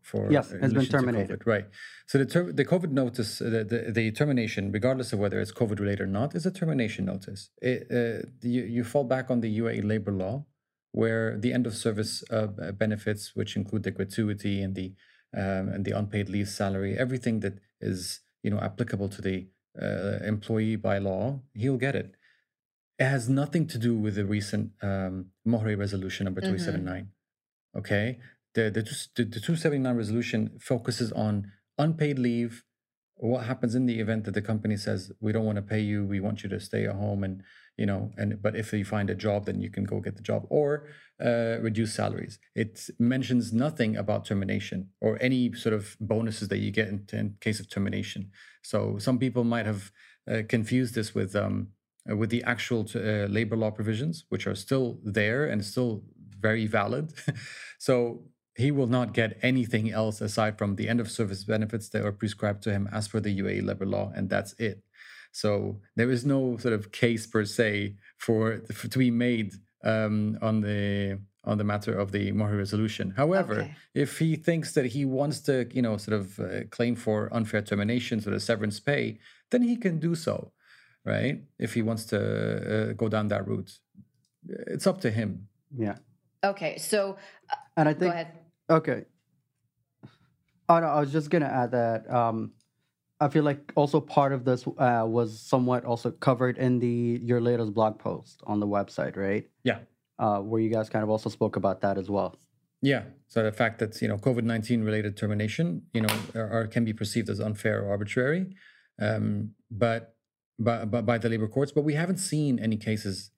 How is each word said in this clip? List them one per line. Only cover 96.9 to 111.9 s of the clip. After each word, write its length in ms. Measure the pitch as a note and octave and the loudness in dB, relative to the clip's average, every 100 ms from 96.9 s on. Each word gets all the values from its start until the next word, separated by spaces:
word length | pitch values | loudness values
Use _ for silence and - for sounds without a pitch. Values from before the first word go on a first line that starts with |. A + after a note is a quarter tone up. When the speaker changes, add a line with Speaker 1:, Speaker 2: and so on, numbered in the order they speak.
| A#2+ A#2+ A#2+ | 2 2 0
Speaker 2:
your 180 | A#2+ A#2+ | 2 2
latest 340 | A#2+ A#2+ A2 | 4 2 2
blog 240 | G#2+ A2 G#2+ | 4 2 2
post 420 | - - - - | -4 -6 -8 -14
on 140 | - G#2 | -4 -2
the 80 | G#2 | 2
website, 500 | G2+ G2 - C2+ F#2 | 0 -2 -4 -4 -2
right? 320 | G2 G#2 - _ | 0 0 -4 _
Speaker 1:
Yeah. 180 | B2+ G#2 - _ _ - | -2 -2 -8 _ _ -2
Speaker 2:
Uh, 220 | A2 G2+ | 0 2
where 200 | G2+ A2+ | 0 0
you 100 | A2 | 2
guys 180 | A2 G#2+ | 0 0
kind 140 | A2 | -2
of 60 | G#2+ | 2
also 180 | A2 A2+ | 0 0
spoke 240 | - G#2+ G#2 | 0 0 2
about 240 | G2 F#2 | 0 2
that 140 | G2+ G2 | 0 0
as 100 | F#2+ | -2
well. 260 | G2+ F#2 - _ _ _ _ | -2 -2 -6 _ _ _ _
Speaker 1:
Yeah. 240 | C#3 B2+ G2+ - _ | 2 2 -4 -18 _
So 140 | A#2 | 2
the 100 | A2 | 2
fact 260 | - A2+ A2 | 2 0 2
that, 220 | G#2+ - | -4 -2
you 60 | A2+ | -2
know, 80 | G2+ | 2
covid 280 | C3+ A#2+ | 2 2
nineteen 380 | A2+ A2+ A2 A#2+ | 2 -2 2 2
related 340 | G#2+ G#2+ G#2+ G2+ | 2 0 -2 -2
termination, 640 | G#2+ G#2 G#2+ - E3+ E3 - | 0 0 0 0 0 0 -2
you 80 | A#2 | 2
know, 140 | G#2+ A2 G#2 | 2 0 -4
are, 160 | A2+ A2 A2+ | -6 -2 0
are, 100 | G#2+ | 0
can 180 | B2 | 0
be 80 | A2+ | 0
perceived 360 | A2 G#2 A#2+ A2 | 0 -2 0 0
as 80 | G#2 | -2
unfair 440 | A2 G#2 A2+ G#2+ | -2 0 0 0
or 60 | G2+ | 0
arbitrary, 560 | G2+ G#2 B2+ C3 E3+ F#3+ - - _ _ - | -2 0 0 2 0 -2 -8 -20 _ _ -2
um, 540 | G#2+ G#2+ G#2+ G#2 G#2+ - _ | 0 2 0 -2 -4 -10 _
but, 460 | G#2 A#2 A2+ - _ _ _ _ - | 0 2 2 -6 _ _ _ _ -2
but, 320 | A#2 A#2 A2+ | 0 0 0
but 160 | A#2 G#2+ | 0 2
by 120 | A#2 | 2
the 100 | A2+ | 2
labor 200 | A2+ G#2+ | 0 0
courts, 220 | C3+ C#3+ | 0 0
but 100 | D3+ | 0
we 100 | D3+ | 0